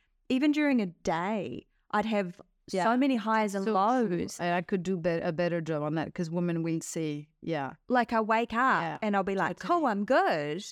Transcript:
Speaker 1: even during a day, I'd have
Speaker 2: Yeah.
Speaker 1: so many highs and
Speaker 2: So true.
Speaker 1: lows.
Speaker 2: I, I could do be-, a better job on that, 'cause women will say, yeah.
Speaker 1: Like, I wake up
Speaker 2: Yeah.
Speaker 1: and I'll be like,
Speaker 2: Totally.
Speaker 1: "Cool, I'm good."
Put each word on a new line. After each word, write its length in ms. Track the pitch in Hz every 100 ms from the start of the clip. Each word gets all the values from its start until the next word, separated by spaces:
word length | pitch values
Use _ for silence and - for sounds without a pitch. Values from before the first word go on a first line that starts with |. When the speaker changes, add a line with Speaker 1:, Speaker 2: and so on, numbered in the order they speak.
| _ _ -
Speaker 1:
even 240 | 254 302
during 280 | 294 294 254
a 60 | 196
day, 800 | 165 - 165 180 220 165 - - _ _
I'd 140 | 214 214
have 340 | 208 185 - - _ -
Speaker 2:
Yeah. 120 | 190
Speaker 1:
so 120 | 190 247
many 200 | 277 254
highs 400 | 208 220 214 196
and 80 |
Speaker 2:
So 80 | 196
true. 440 | 202 202 254 226 175
Speaker 1:
lows. 200 | - -
Speaker 2:
I, 180 | 175 175
I 40 |
could 220 | 175 196
do 120 | 170 190
be-, 140 | 165 165 175
a 20 |
better 280 | 156 175 170
job 220 | 156 156
on 140 | 151 160
that, 180 | 147
'cause 160 | - 170
women 320 | 170 175 170
will 180 | 165 165
say, 480 | - - 160 147 151 _
yeah. 300 | - 156 135 - -
Speaker 1:
Like, 240 | 247 233
I 80 | 226
wake 320 | 214 220 233
up 300 | 226 262 190
Speaker 2:
Yeah. 160 | 165 151
Speaker 1:
and 140 | 214 202
I'll 80 |
be 100 | 185
like, 240 | 190 170 -
Speaker 2:
Totally. 220 | - 349
Speaker 1:
"Cool, 60 | 294
I'm 180 | 202
good." 580 | 202 269 381 175 147 156 -